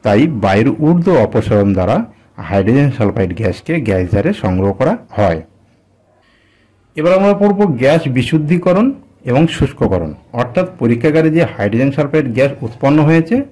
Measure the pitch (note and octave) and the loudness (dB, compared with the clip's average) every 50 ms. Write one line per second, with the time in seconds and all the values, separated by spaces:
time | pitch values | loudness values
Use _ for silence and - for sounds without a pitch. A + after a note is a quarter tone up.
0 | _ G#2+ G2+ G#2+ C#3+ E3 D#3 A2 F#2+ G2 F#2+ G#2 A2+ C3+ - - D3+ D3+ F3 F3 | _ 2 2 2 2 2 0 -2 -2 0 2 2 2 0 0 0 2 2 2 2
1 | E3 G3 F3+ C3+ A2 - - A#2+ G#2+ - A2+ G#2 G2+ G2+ G2 F2+ F2+ F#2 A#2+ F#3 | 2 2 2 2 2 2 0 -2 -2 0 0 2 2 2 0 0 0 0 0 -2
2 | A#3 - - _ _ _ _ - - D#2+ F#2+ G2 F#2+ G#2 A#2+ C#3 C#3+ C#3 A#2+ - | -2 -6 -12 _ _ _ _ -18 -10 -4 -2 0 0 2 2 2 2 0 0 0
3 | A2 G2+ F2+ - F#2+ F2+ F2+ E2+ A2 F#2+ F#2 - - - D#3+ E3+ B2 G#2+ G2 F#2 | -2 -2 0 -2 -4 -4 -4 -4 -4 -4 -4 -6 -6 -6 -4 -4 -2 -2 -2 -2
4 | F#2 F2+ G#2+ G2+ G2 E3+ G#3 - - G2+ F2+ F#2 F#2+ G2 F#2+ F#2+ B2+ D3+ A3+ A#3+ | -2 0 -2 0 0 0 -2 -2 -2 -2 -2 0 0 -2 0 0 -2 -2 -2 -4
5 | - _ - G#2 G#2 F#2+ E2 D#2+ D#2+ _ _ _ _ _ _ _ _ _ _ _ | -8 _ -4 -2 0 0 0 -4 -8 _ _ _ _ _ _ _ _ _ _ _
6 | _ _ _ _ _ _ _ _ _ _ _ _ _ _ _ _ _ _ _ D#3 | _ _ _ _ _ _ _ _ _ _ _ _ _ _ _ _ _ _ _ -2
7 | D3+ F3 F#3 F#3+ G3 G3+ G3+ - G3+ G#3 G3+ G3 G#3 F#3+ C#3+ A2+ B2+ C3+ D#3 E3 | 0 2 2 4 4 2 2 2 2 0 2 2 0 0 0 0 2 2 2 2
8 | D#3+ C#3 B2 C3 B2+ - D#3+ D#3+ D3+ D3 F3 F3 F3+ F#3 F3+ G3 A3+ C4+ C4+ - | 0 0 -2 -2 -2 0 0 -2 0 0 -2 0 2 0 2 2 2 0 -2 -6
9 | - _ _ _ _ B2+ B2 C3+ E3 E3 - - - C3+ - - B2 G#2+ F#2+ F2 | -14 _ _ _ _ -2 0 2 2 2 0 -2 -4 -4 -2 -4 -2 -2 -2 -2
10 | E2 D#2 D2 - _ _ - A#2+ B2 A#2+ A#2 F#3 F3+ F3+ - - C3 A#2 A#2+ A#2+ | -4 -6 -10 -14 _ _ -6 -6 -6 -2 -2 -4 -4 -4 -6 -4 -2 0 0 2
11 | A#2+ D#3 D3 D#3+ D#3+ D#3+ D#3 E3 E3 - - - G2+ G#2 G#2 A#2 C3 C#3 C#3 - | 0 0 2 2 2 2 2 2 0 0 -2 -4 -4 -2 0 0 -2 0 0 -2
12 | D3 C#3 D3 D#3 D3 B2+ A2 B2 C3+ C#3 C3+ - - A2+ - - - C#3 D3 D#3 | -4 -2 0 -2 -2 -2 0 0 0 0 -2 -6 -10 -12 -8 -2 0 2 2 4
13 | D3+ D3+ E3 E3 D#3+ - A#3 C4 C#4+ - | 4 4 4 2 2 0 -2 -4 -4 -6